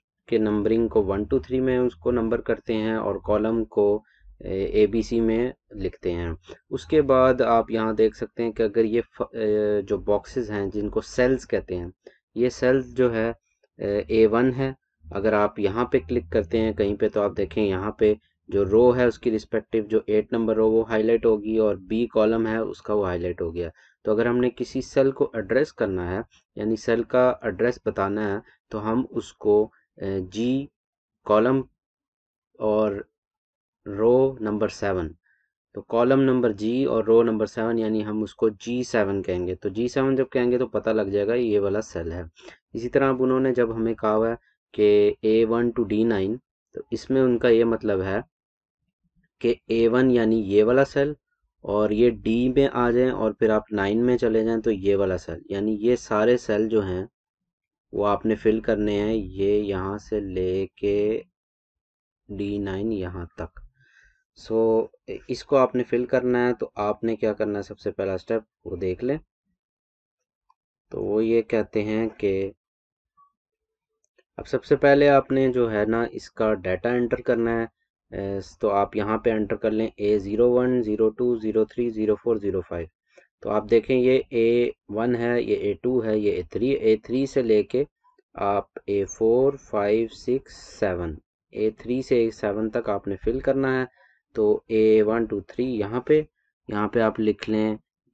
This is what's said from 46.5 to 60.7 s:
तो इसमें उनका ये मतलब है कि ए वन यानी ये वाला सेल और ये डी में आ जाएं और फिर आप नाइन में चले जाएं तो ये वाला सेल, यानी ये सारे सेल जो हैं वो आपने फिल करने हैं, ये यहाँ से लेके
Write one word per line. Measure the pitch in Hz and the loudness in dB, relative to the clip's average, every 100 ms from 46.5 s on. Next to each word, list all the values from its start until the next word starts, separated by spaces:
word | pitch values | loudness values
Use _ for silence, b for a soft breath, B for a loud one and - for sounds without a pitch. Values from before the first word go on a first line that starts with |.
| _ _ | _ _
तो | - - | -16 -10
इसमें | 110 - 131 | -8 -2 2
उनका | 127 120 123 | 2 2 4
ये | 113 | 4
मतलब | 117 110 110 98 | 4 0 -2 -2
है | 95 101 - _ _ _ _ _ _ _ _ _ _ _ | -2 -4 -6 _ _ _ _ _ _ _ _ _ _ _
कि | 117 117 - | -2 -2 -2
ए | 113 113 | 2 2
वन | 123 131 | 4 4
यानी | 120 113 113 | 4 2 0
ये | 98 101 | 2 2
वाला | 107 127 | 4 4
सेल | 139 147 143 151 _ _ _ _ | 2 0 -2 -4 _ _ _ _
और | - 104 107 | -4 0 0
ये | 107 120 | 2 2
डी | 110 113 113 127 | 2 -2 0 0
में | 127 139 | 2 2
आ | 123 120 | 2 0
जाएं | 120 127 | 2 0
और | 98 110 | 0 -2
फिर | - 110 | 0 2
आप | 107 - | 2 0
नाइन | 104 98 110 | -2 0 0
में | 123 123 | 2 2
चले | 120 110 | 2 0
जाएं | 110 113 | 0 0
तो | 113 | -2
ये | 101 98 98 | 0 2 2
वाला | 98 90 | 2 -2
सेल, | - 82 - | -6 -12 -8
यानी | 98 104 107 | -4 -4 -2
ये | 110 123 | 0 0
सारे | - 107 113 123 | 0 0 2 2
सेल | - 107 110 | 0 -2 0
जो | 110 | 0
हैं | 98 92 101 _ _ _ _ _ _ _ _ | -2 -4 -8 _ _ _ _ _ _ _ _
वो | 104 | -2
आपने | 101 101 110 107 | 0 0 0 0
फिल | 110 110 | 2 0
करने | 110 104 104 | 0 -2 0
हैं, | 101 104 | 0 0
ये | 110 92 95 98 104 | -2 -4 -2 0 0
यहाँ | 104 95 95 104 | 0 -4 -4 -8
से | - 107 | -6 -6
लेके | 98 92 92 95 95 | -4 -4 -2 -2 -6